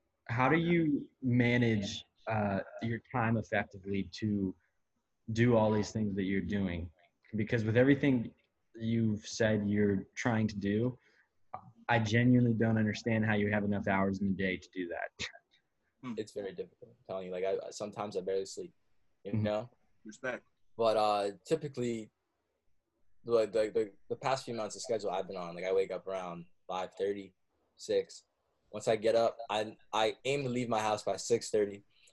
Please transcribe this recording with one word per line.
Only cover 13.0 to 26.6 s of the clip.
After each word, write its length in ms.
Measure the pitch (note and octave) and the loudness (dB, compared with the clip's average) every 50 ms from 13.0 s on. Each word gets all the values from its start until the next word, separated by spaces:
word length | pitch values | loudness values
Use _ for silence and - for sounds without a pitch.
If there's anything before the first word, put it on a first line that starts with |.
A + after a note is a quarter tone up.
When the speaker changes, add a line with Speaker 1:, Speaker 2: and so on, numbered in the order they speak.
| - A#2 A2+ A2 G#2+ | -2 0 0 2 2
Speaker 1:
how 80 | A2 G#2+ | 2 2
you 160 | G#2 G#2 G#2 | 2 2 2
have 140 | G#2+ G#2 G2+ | 0 0 0
enough 240 | G2+ G2+ G2 F#2 G#2 | 0 0 0 0 0
hours 320 | G2 G2 G2 G2 F#2+ F#2+ | 2 2 2 0 0 0
in 80 | G2+ G2 | -2 -2
the 60 | F#2 | 0
day 220 | F2 G2 F#2+ F2+ | 0 0 -2 -2
to 120 | F2+ - - - | -4 -6 -10 -8
do 160 | F#2 F2+ E2+ | -8 -6 -6
that. 400 | E2 D#2+ - - - - - - - - _ _ _ _ _ _ _ _ _ _ _ _ - | -6 -6 -8 -8 -8 -10 -10 -10 -10 -14 _ _ _ _ _ _ _ _ _ _ _ _ -12
Speaker 2:
Hmm. 100 | B2 A2+ | -10 -8
Speaker 3:
It's 160 | G#2+ A2 G#2+ - | -8 -8 -8 -10
very 200 | G#2+ G2+ F#2+ F#2 | -10 -10 -8 -8
difficult. 380 | F2+ F#2 F2+ _ _ - A#2 A#2 | -10 -12 -12 _ _ -20 -20 -20
I'm 120 | _ _ - | _ _ -10
telling 180 | G2 F#2+ F#2 | -8 -8 -8
you, 60 | F2+ F2+ | -6 -6
like, 120 | F2+ F#2 | -4 -2
I, 100 | F#2+ G2 | -2 -2
I, 160 | F#2+ - - | -2 -4 -8
sometimes 460 | - - G#2+ G#2 G2+ - G#2 G#2 G2 | -10 -10 -10 -8 -6 -8 -8 -6 -6
I 40 | F#2+ | -6
barely 260 | F2+ F#2+ F#2+ G2 F#2+ | -4 -2 -2 -2 -4
sleep, 260 | - - - F#2 F2 - _ _ _ _ _ _ _ _ _ - | -6 -8 -12 -12 -14 -16 _ _ _ _ _ _ _ _ _ -10
you 80 | G2 G#2 | -6 -4
Speaker 1:
Mm-hmm. 100 | A2 G#2+ | -2 0
Speaker 3:
know? 240 | G#2 G#2 G#2+ A#2 B2 _ _ _ _ _ _ _ | 0 -2 -2 -4 -8 _ _ _ _ _ _ _
Speaker 2:
Respect. 380 | A2 G#2+ - - C3 A#2+ G#2+ - _ _ _ _ _ - - | -20 -18 -10 -10 -8 -8 -10 -12 _ _ _ _ _ -4 0
Speaker 3:
But, 180 | A2+ A2+ G#2+ | 2 2 4
uh, 340 | A2 G#2+ G#2+ G#2 G#2 G2+ G2+ G2 F2+ _ | 4 4 4 2 2 0 -2 -4 -8 _
typically, 640 | - E3 D#3 D3+ C#3+ C3 - B2 A#2+ A#2 A2+ A2 - _ _ _ _ _ _ _ _ _ _ _ _ _ _ _ _ _ _ _ - - - - | -2 -2 -2 -2 -6 -6 -4 -4 -4 -4 -6 -8 -12 _ _ _ _ _ _ _ _ _ _ _ _ _ _ _ _ _ _ _ -20 -20 -16 -2
like, 260 | A#2 A#2 A2+ A2 G2+ A2 | 2 4 4 4 4 2
the, 180 | A2+ A2 G#2+ - | 0 0 2 0
the, 160 | A2+ A2 G#2 - - - - | -2 -2 -2 -6 -14 -12 -12
the 80 | A#2+ | -10
past 280 | - - C3+ C3+ C3 - | -6 -2 -2 -2 -2 -4
few 100 | - A#2+ | -6 -6
months, 200 | A2+ G#2+ G2+ - | -6 -6 -8 -8
the 60 | G2+ | -10
schedule 300 | - - A#2 A2 G2+ G2 | -6 -4 -4 -2 -2 -4
I've 160 | F2 F#2+ G2 | -4 -4 -6
been 100 | F2+ G2 | -6 -8
on, 180 | F#2 F2 E2+ E2+ | -8 -8 -8 -10
like, 100 | F2 F2+ | -6 -4
I 80 | F#2 F#2+ | 0 0
wake 200 | G2 F#2+ F2+ F#2 | 2 0 0 -4
up 140 | F2+ - | -8 -6
around 400 | F#2+ F#2+ F#2+ F#2 F2+ E2+ E2+ E2+ - _ _ | -6 -8 -6 -6 -8 -10 -10 -14 -16 _ _